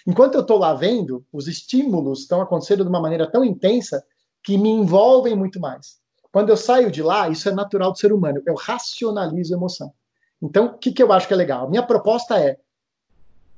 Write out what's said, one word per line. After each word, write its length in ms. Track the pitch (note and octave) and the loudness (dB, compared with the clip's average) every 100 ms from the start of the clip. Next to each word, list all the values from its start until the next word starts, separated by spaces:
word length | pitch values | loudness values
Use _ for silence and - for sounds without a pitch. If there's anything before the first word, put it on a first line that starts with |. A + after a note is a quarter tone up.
| - | -2
Enquanto 260 | F3+ C4+ | 4 4
eu 100 | C4+ | 4
tô 140 | - G#3+ | 2 2
lá 160 | E3 | 2
vendo, 500 | C#3 F3+ A#3+ C#3+ B2+ - | 0 0 -2 -4 -8 -10
os 160 | D3 D3 | -12 -10
estímulos 720 | D#3 - B3+ C#4+ F3 C3+ C3+ | -12 -2 -2 0 -2 -2 -6
estão 200 | - F3 | -2 -2
acontecendo 420 | F#3 E3+ - G3 | 0 -4 0 0
de 60 | F3+ | 0
uma 100 | F3 | -2
maneira 280 | D#3 E3 D#3+ | -2 -2 0
tão 140 | A#3+ | 0
intensa 600 | C4 - F#3 A#3+ - C#3 - _ _ _ | 0 0 0 0 -2 -8 -10 _ _ _
que 140 | - G3 | -2 0
me 120 | G#3+ | 2
envolvem 640 | A3 F#3+ F#3 A#3 C4 B3 G#3 | 2 2 4 6 6 4 -2
muito 240 | F#3+ F#3 | -4 -6
mais. 380 | D3 B2+ - _ _ _ _ | -10 -12 -18 _ _ _ _
Quando 180 | G3 G#3+ | 0 2
eu 80 | A3 | 2
saio 340 | - B3+ A#3 | 4 2 2
de 120 | D3+ | 0
lá, 240 | D#3 G3+ E3+ | -2 0 -2
isso 200 | D#3+ G3+ | -2 -4
é 20 | |
natural 400 | F#3+ G3+ G3 F#3 | -4 -4 -2 -2
do 60 | F#3+ | 0
ser 160 | G#3 | 2
humano, 280 | G#3 D#3 C#3 - | 2 0 -2 -4
eu 100 | - | -4
racionalizo 1000 | - A#3+ - - A3+ G#3 F3 F3 E3 | -6 -8 -8 -8 -6 -4 -4 -6 -4
a 40 | F3+ | -4
emoção. 340 | F3+ - - _ _ _ _ _ | -6 -8 -16 _ _ _ _ _
Então, 260 | D3 F3+ A#3 | -2 0 0
o 100 | - | -2
que 140 | B3+ | -6
que 120 | G3+ | 2
eu 80 | A#3+ | 4
acho 160 | F#3+ - | 4 2
que 60 | |
é 40 | F#3+ | 0
legal? 280 | D#3+ B2+ C3 | 0 -2 -2
A 40 | |
minha 140 | G#3 | -4
proposta 560 | A#3+ A3 G3+ A#3 - G#3 | 0 0 2 -2 -2 0
é 180 | C#3+ C3+ _ _ _ _ _ _ - - _ | 0 -2 _ _ _ _ _ _ -20 -20 _